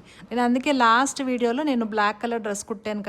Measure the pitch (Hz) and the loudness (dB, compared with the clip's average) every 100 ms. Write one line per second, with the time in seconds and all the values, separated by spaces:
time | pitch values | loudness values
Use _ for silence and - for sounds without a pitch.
0 | - - - 233 240 247 269 277 233 233 | -16 -20 -6 0 2 2 2 4 4 4
1 | 269 - 262 247 233 240 311 247 220 214 | 2 -2 -4 0 0 0 0 0 0 0
2 | 208 214 233 233 214 202 - 208 220 208 | 0 0 -4 -4 -4 -6 -8 -8 -6 -6